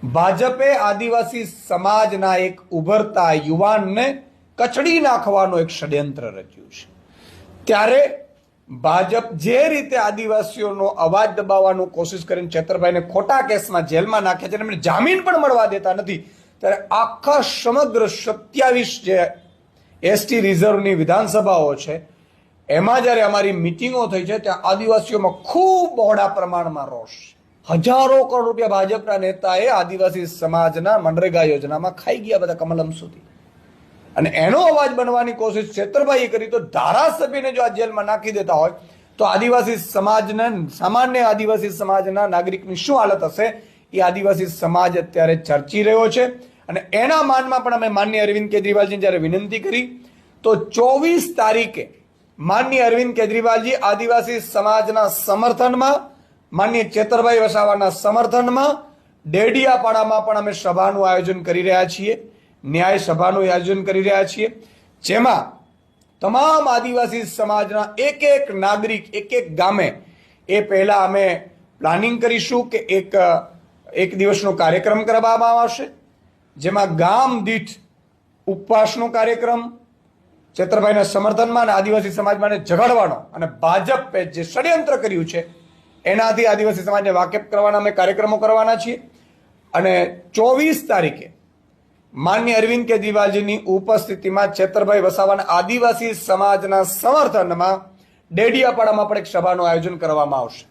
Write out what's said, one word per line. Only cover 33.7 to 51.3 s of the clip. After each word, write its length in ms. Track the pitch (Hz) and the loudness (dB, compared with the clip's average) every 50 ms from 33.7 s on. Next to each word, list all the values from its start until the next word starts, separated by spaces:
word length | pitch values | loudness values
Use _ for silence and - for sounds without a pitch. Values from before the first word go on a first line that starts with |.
| _ _ _ _ _ - - - - | _ _ _ _ _ -20 -20 -10 -4
અને 120 | - 156 - - 156 160 | -2 -2 -2 0 0 2
એનો 160 | 175 220 302 359 | 2 4 4 4
અવાજ 260 | 330 311 294 285 269 247 | 4 4 4 2 0 0
બનવાની 440 | 240 247 240 240 240 240 240 226 220 | -2 -2 0 0 0 0 -2 -4 -4
કોશિશ 320 | 220 220 196 214 214 - - | -4 -4 -2 -4 -6 -6 -6
છેતરભાઈએ 560 | 196 202 202 202 285 285 269 277 254 247 233 | -6 -6 0 0 0 2 2 2 2 0 0
કરી, 220 | 214 226 220 220 | -2 -4 -4 -2
તો 100 | 220 233 240 233 - | -4 -4 -4 -4 -4
ધારાસભ્યને 720 | 147 123 - 190 233 294 320 - 330 320 - 247 277 262 262 254 | -2 0 2 2 2 2 2 0 0 -4 -4 -4 -4 -6 -4 -2
જો 100 | 247 240 | 0 -2
આ 100 | 240 196 202 | -2 0 -2
જેલમાં 280 | 233 226 214 214 202 | -4 -4 -2 -6 -4
નાખી 300 | 202 214 214 214 220 214 208 | -2 -4 -4 -4 -4 -4 -4
દેતા 220 | 190 - 175 151 156 | -2 0 2 2 2
હોય, 120 | 175 180 - - - - - _ _ _ - | 0 -2 -6 -20 -20 -20 -20 _ _ _ -2
તો 60 | 214 | 0
આદિવાસી 540 | 196 185 196 214 240 240 247 233 202 233 208 165 | 0 2 2 2 2 2 2 2 0 -2 -6 -6
સમાજના, 680 | - - - 196 202 214 220 214 190 214 214 226 240 226 190 165 143 - - | -4 -4 -2 0 2 2 2 0 -2 -2 -2 -2 -2 -2 -4 -8 -8 -8 -4
સામાન્ય 480 | - 185 214 240 254 254 254 254 240 | -4 -2 2 2 0 2 2 2 2
આદિવાસી 460 | 226 214 208 220 208 220 208 214 208 190 | 2 2 0 0 0 0 0 -2 -4 -6
સમાજના 560 | - 208 190 190 196 185 190 190 196 208 202 | -8 -4 -2 0 0 0 -2 -2 -2 -2 0
નાગરિકની 540 | 180 175 175 190 185 190 190 185 185 170 - | 0 -2 -2 -2 -6 -8 -8 -10 -10 -8 -2
શું 140 | - 285 262 | 0 2 2
હાલત 280 | 220 202 196 190 165 160 - | 2 2 0 0 -2 -6 -4
હશે, 140 | - 208 226 220 - - - _ _ _ _ - | -2 -2 -2 -2 -6 -18 -20 _ _ _ _ -2
એ 60 | 185 | 0
આદિવાસી 500 | 185 180 175 196 196 196 196 165 185 175 165 - | 0 2 0 0 0 0 0 0 -2 -6 -6 -6
સમાજ 320 | - 165 170 175 180 180 175 | -4 0 2 2 2 2 0
અત્યારે 400 | 180 165 170 - 175 165 160 165 | -2 -4 -4 0 2 2 2 2
ચર્ચી 480 | 160 165 - 147 143 139 - - 208 208 208 | 0 0 -2 -2 -2 -2 -2 -2 0 2 4
રહ્યો 200 | 220 220 226 220 | 4 4 4 4
છે. 160 | - 247 254 247 247 - - - _ _ _ - | 2 2 0 0 -2 -10 -18 -20 _ _ _ -8
અને 120 | 170 190 - - 190 | -8 -8 -8 -4 -2
એના 300 | 208 233 277 320 320 302 | 0 2 2 2 2 2
માનમાં 400 | 277 262 262 262 262 262 254 226 | 2 2 0 0 0 -2 -2 -2
પણ 100 | 247 240 | 0 -2
અમે 140 | 233 226 226 | 0 -2 -2
માનનીય 360 | 208 202 202 208 220 214 208 | 0 0 0 0 0 0 0
અરવિંદ 220 | 208 208 208 208 208 | 0 0 -2 -2 -2
કેજરીવાલજીને 520 | 208 208 196 202 202 208 202 190 196 202 190 | -2 -2 0 2 2 2 2 2 0 -2 0
જ્યારે 160 | 196 185 175 160 | 0 0 0 -2
વિનંતી 380 | 160 165 190 208 208 214 226 | -2 -2 -4 -4 -4 -8 -6
કરી, 260 | - 392 294 240 247 247 - - - - _ _ _ _ _ _ _ | -6 -4 -4 -4 -4 -6 -10 -20 -20 -20 _ _ _ _ _ _ _
તો 60 | 226 220 - - - | 2 2 2 0 -6
ચોવીસ 540 | - 226 233 254 269 277 294 330 339 349 - - | -2 0 2 2 2 2 2 2 2 2 0 -2